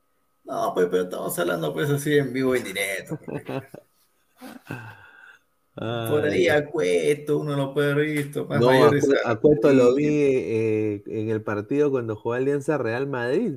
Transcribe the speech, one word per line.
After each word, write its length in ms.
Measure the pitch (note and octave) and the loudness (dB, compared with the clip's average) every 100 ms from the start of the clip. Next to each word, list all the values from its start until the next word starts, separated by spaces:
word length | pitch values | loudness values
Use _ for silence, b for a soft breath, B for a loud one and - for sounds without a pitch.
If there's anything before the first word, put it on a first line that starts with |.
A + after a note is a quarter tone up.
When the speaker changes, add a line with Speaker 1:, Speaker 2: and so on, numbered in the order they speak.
| _ _ _ _ | _ _ _ _
Speaker 1:
No, 280 | - - F4 | -10 -4 -4
pues, 140 | - F3+ | 0 0
pero 140 | F#3 | 0
estamos 340 | F3+ F3+ F#3 F3+ | -2 -6 -6 -4
hablando, 340 | F3 E3+ D#3 | -4 -2 -4
pues, 200 | D#3 D3 | -4 -2
así 260 | C#3+ D3 D3 | -2 0 0
en 160 | C3 | 0
vivo, 220 | B2+ C3 | -2 0
en 80 | B2+ | 0
directo, 560 | G#2+ F#2+ G2 F#2+ - D#3+ | -2 -4 -4 -6 -8 -12
pues. 200 | - C#3+ | -10 -10
Speaker 2:
<laughs> 2250 | - C3+ C3+ - _ _ _ _ _ _ B3+ - - B2 A2 G#2 - - - _ _ _ _ | -8 -10 -12 -20 _ _ _ _ _ _ -20 -18 -14 -14 -14 -20 -20 -20 -20 _ _ _ _
Speaker 1:
Por 500 | - A2+ A#2 A2+ D3+ | -12 -8 -6 -4 -2
ahí 220 | - - E3+ | 0 0 2
Speaker 2:
Ay. 100 | D3+ | 0
Speaker 1:
a 80 | |
Cueto, 720 | D3 D#3+ F3+ F3+ D3+ D3 D3+ D3 | 0 -2 0 2 0 -2 -2 -4
uno 180 | D3+ | -2
lo 160 | C#3+ C#3 | -4 -2
puede 200 | D3 C#3+ | 0 0
haber 160 | C#3+ D#3 | 0 0
visto, 380 | D3+ C#3+ C#3 | -2 -4 -8
más 140 | - A2+ | -4 2
Speaker 2:
No, 100 | A#2+ | 4
a 40 | |
Speaker 1:
mayores 320 | C3 D3 C#3+ | 8 8 6
Speaker 2:
Cue-, 140 | C#3 C3+ | 4 2
Speaker 1:
a 80 | A#2 | 0
Speaker 2:
a 40 | |
Cueto 360 | A2 D3+ D3+ D3+ | 2 4 6 6
lo 220 | C3+ B2 | 6 6
vi, 120 | C3 | 4
Speaker 1:
Coutinho. 140 | D3 D3 | 2 2
Speaker 2:
eh, 840 | C#3+ C3 F2 A2 A2 G#2+ G#2+ G#2 | 2 2 0 0 0 0 -2 -4
en 240 | - A2 A2 | -6 -6 -4
el 140 | A2 | -4
partido 480 | A2 G#2 G#2 C#3+ D3 | -4 -6 -2 0 2
cuando 240 | C3+ A2+ | 0 -4
jugó 180 | G#2+ A#2+ | -6 -4
Alianza 460 | A#2+ C3+ C#3+ C3+ D3 | -2 -2 -2 -2 -2
Real 260 | A2+ A#2+ | -2 -4
Madrid, 480 | C#3 C3 A#2+ D#3 A#3 | -4 -4 -2 -2 -2